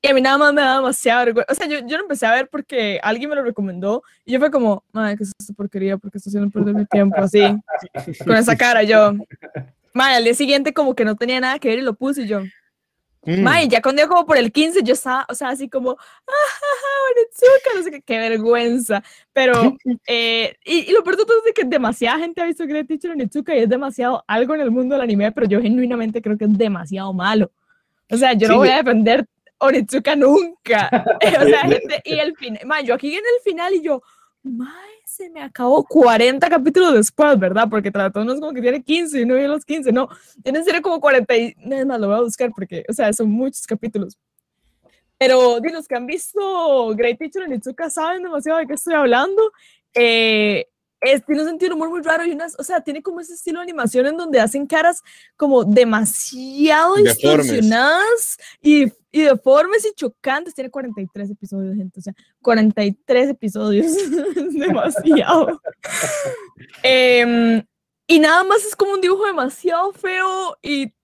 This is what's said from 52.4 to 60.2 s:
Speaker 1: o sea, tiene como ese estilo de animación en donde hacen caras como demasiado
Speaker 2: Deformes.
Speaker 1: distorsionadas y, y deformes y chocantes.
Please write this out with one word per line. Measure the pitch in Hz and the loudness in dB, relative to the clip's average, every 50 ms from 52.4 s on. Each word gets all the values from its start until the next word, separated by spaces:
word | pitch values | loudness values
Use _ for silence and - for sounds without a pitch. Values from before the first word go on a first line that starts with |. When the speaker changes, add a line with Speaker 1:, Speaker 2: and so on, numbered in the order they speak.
| 330 339 311 - | -10 -12 -12 -14
Speaker 1:
o | 285 | -10
sea, | - 254 233 | -6 -6 -6
tiene | - - 285 311 285 | -6 -6 -10 -8 -10
como | 392 339 339 | -10 -10 -10
ese | 339 339 349 | -14 -16 -18
estilo | 330 - 359 311 349 | -12 -10 -8 -8 -8
de | 349 | -8
animación | 349 339 302 240 220 - 247 254 | -10 -8 -6 -6 -2 0 0 0
en | 277 302 | 0 -2
donde | 330 349 330 285 247 | -4 -6 -2 0 2
hacen | 214 220 - 277 285 | 0 2 -2 -6 -6
caras | 285 - 311 320 339 349 - _ _ - - _ _ _ | -2 -2 2 2 2 0 0 _ _ -20 -20 _ _ _
como | _ 302 285 269 247 214 | _ 0 2 4 4 4
demasiado | 185 208 233 247 233 220 214 226 214 - - - - 277 254 254 262 269 277 294 311 302 302 330 349 381 | 4 4 4 4 4 2 0 0 -2 -4 -6 -8 -10 -10 -12 -14 -12 -2 0 2 4 4 4 4 2 4
Speaker 2:
Deformes. | 403 415 - - | 4 4 4 4
Speaker 1:
distorsionadas | - - 285 302 302 285 262 - - 220 214 220 233 254 285 320 359 403 440 466 466 - - - - - - - _ | 2 2 4 4 4 4 2 0 2 2 2 4 4 2 2 2 2 2 2 0 0 0 -6 -8 -12 -14 -20 -20 _
y, | _ 294 302 294 277 220 - _ _ _ - | _ 4 6 6 4 2 -2 _ _ _ -2
y | 302 311 | 2 4
deformes | 294 262 - _ 262 269 294 320 359 403 453 427 | 4 4 4 _ 4 4 4 4 2 0 0 -2
y | 427 403 | -2 -6
chocantes. | - 302 240 - _ | -4 -8 -8 -8 _